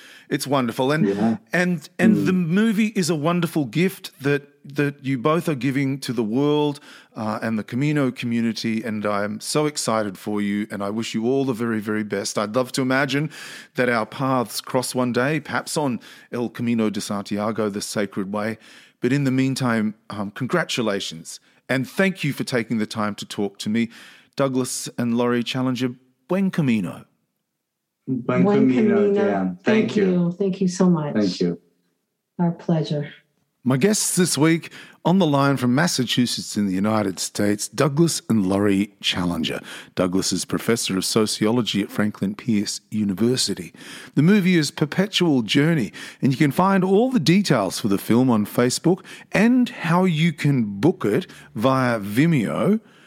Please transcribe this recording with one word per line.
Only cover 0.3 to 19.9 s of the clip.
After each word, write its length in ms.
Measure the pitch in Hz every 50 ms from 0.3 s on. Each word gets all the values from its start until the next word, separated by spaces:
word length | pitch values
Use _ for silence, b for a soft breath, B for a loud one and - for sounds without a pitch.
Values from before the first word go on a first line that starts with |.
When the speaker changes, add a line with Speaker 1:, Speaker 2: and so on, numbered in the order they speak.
| 147 143 -
Speaker 1:
wonderful. 440 | 131 143 135 123 113 110 - 127 135
And, 160 | 151 160 - 98
Speaker 2:
Yeah. 280 | 98 101 110 113 110 - _ _
Speaker 1:
and, 360 | - 175 180 180 175 147 - - _ -
and 180 | - 220 -
Speaker 2:
Mm. 100 | 151 147
Speaker 1:
the 60 | 170
movie 560 | 185 185 175 156 175 202 226 226 196 208 220 214 -
is 120 | 208 170 147
a 40 | 170
wonderful 500 | 147 139 170 175 175 165 - - 165 139
gift 440 | 113 104 151 180 185 - - - - - -
that, 220 | 131 143 143 143 143 - _ _ -
that 400 | 147 - 147 143 143 143 - 127
you 140 | 131 135 120
both 300 | 113 151 160 175 - 170
are 60 | 151
giving 440 | 123 120 143 127 143 139 135 139 135
to 120 | - -
the 120 | 117 123 113
world, 560 | 104 113 135 143 147 147 147 147 147 143 - B B B B B B B
uh, 220 | - 107 107 107 -
and 140 | - 113 113 107
the 40 | 101
Camino 460 | - - 127 143 151 151 147 135 127
community. 720 | - - 123 120 117 117 117 113 107 - - 113 110 113
And 240 | - 113 107 107 104
I'm 320 | 104 104 101 104 104 107 107
so 280 | - - - 151 151
excited 520 | 151 147 - - 123 110 110 104 101 95 -
for 220 | - 110 104 104
you, 260 | 104 101 101 104 107 -
and 100 | 110 98
I 80 | 101 101
wish 240 | 107 113 110 - -
you 120 | 110 110
all 180 | 123 135 139 135
the 80 | 135
very, 260 | 117 104 120 117 110 110
very 220 | 101 110 107 107
best. 340 | 107 101 101 98 110 - - 113
I'd 180 | 104 104 107
love 160 | 127 127 120
to 100 | - 143
imagine 480 | 131 127 131 135 147 131 131 143 156 151 B B B B B B B B B
that 120 | - 123 123
our 160 | 120 113 107
paths 540 | - - - 135 131 131 127 117 - - -
cross 340 | - - - 127 123 - -
one 160 | 123 127 123
day, 260 | 113 120 123 143 160 147
perhaps 380 | - - - 143 - - -
on 240 | 160 147 131 117 - B B B B B B
El 160 | - 120 120 110
Camino 420 | - - 123 117 120 113 110 107
de 100 | 98 104
Santiago, 680 | - - 104 101 101 - 104 101 104 113 107 110 107 104
the 120 | 98 104
Sacred 500 | - - - 110 101 98 - 107 95 95
Way. 260 | 104 104 104 110 110 - B B B B B B B B
But 120 | - 120
in 100 | 135 143 139
the 60 | 131
meantime, 640 | 127 131 135 135 131 - 139 120 113 110 107 110